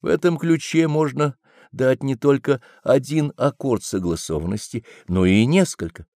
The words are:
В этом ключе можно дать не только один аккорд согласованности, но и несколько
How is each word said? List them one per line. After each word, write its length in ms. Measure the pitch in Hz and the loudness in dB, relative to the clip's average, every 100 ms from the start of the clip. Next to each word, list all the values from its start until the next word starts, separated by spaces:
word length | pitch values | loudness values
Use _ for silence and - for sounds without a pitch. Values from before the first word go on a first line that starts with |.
В 60 | - | -2
этом 300 | 175 175 165 | 0 0 -2
ключе 520 | 170 165 - 160 160 | 0 -2 0 0 0
можно 480 | 151 156 131 147 - _ _ _ | 0 -2 0 -4 -4 _ _ _
дать 320 | - 131 131 | -2 0 0
не 140 | 139 131 | -2 0
только 440 | 143 139 - 135 _ _ | 2 2 2 -2 _ _
один 500 | - 135 127 156 147 - | 2 2 2 -2 -2 0
аккорд 460 | 131 - 139 110 | -2 -2 -2 -2
согласованности, 1000 | - 101 87 80 - 76 82 104 - 120 - - - | -2 -4 -2 -4 -4 -6 -4 -6 -8 -12 -12 -20 -4
но 160 | 90 | 2
и 200 | 92 98 117 | 4 4 4
несколько 600 | 180 180 - 85 - - | 2 2 -2 -12 -12 -20